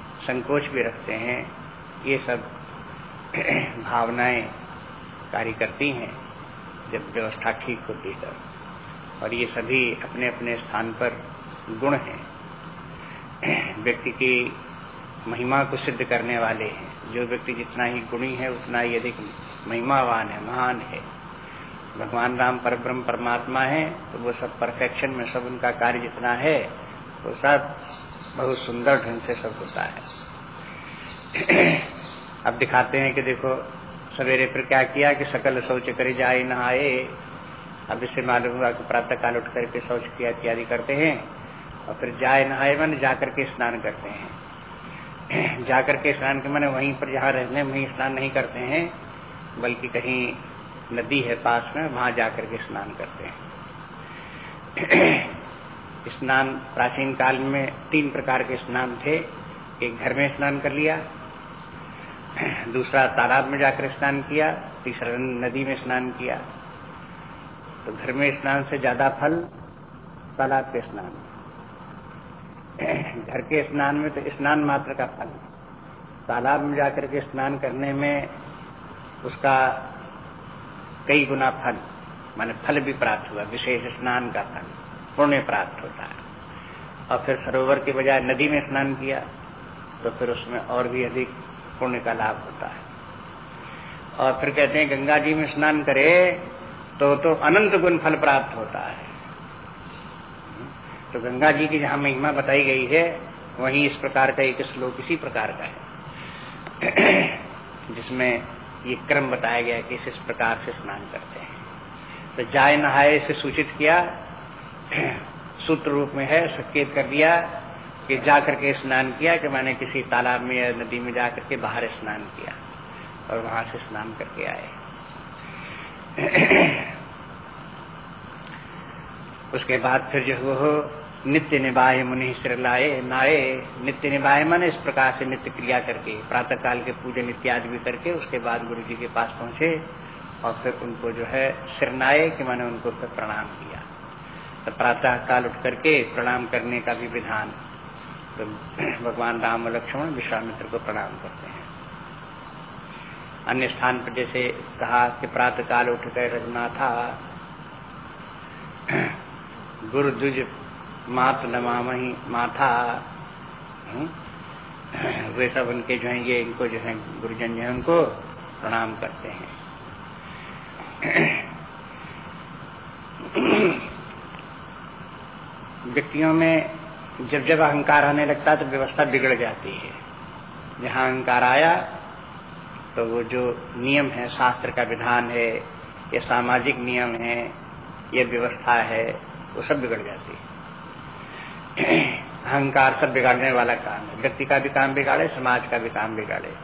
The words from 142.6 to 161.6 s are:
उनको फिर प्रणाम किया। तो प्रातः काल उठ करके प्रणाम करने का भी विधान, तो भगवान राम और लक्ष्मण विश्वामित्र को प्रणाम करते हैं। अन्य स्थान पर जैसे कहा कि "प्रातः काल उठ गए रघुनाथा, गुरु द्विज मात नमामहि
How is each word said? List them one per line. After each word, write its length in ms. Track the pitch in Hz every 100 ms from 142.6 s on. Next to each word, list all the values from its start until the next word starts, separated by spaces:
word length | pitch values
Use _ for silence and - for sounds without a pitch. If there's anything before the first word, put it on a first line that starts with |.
उनको 260 | 120 117 120
फिर 180 | - 120
प्रणाम 360 | - 110 107
किया। 380 | 107 - - - - - - - - - - -
तो 80 | -
प्रातः 440 | - 120 117 131 123 -
काल 200 | 123 120
उठ 160 | -
करके 400 | 127 123 156 147
प्रणाम 440 | 113 123 120 123 117
करने 340 | 120 117 123
का 140 | 120
भी 120 | 113 120
विधान, 460 | 117 110 110 104 - - - - - - - - -
तो 60 | 110 107 - - - 120 120
भगवान 300 | 113 117 117
राम 240 | 117 117 117
और 60 |
लक्ष्मण 300 | 117 117 139
विश्वामित्र 640 | 160 131 - 113 113 110
को 140 | 110 117
प्रणाम 300 | - 107 98
करते 380 | - 95 - -
हैं। 180 | - - - - - - - - - - - - - - - - - - - -
अन्य 220 | 127 123
स्थान 300 | - 127 123
पर 160 | 120
जैसे 340 | 117 120 127 123 - - -
कहा 280 | 117 123 120
कि 180 | - 107
"प्रातः 360 | 113 123 123
काल 280 | 117 120 120
उठ 160 | 120 120
गए 220 | 123 123
रघुनाथा, 920 | 120 117 120 120 - 135 117 120 123 - - - - - - - - - - - - - - - - - - - - - - - - - - 110
गुरु 180 | 131 143
द्विज 360 | 117 139 131 120 - - - - - -
मात 340 | 127 127 127
नमामहि 720 | 120 120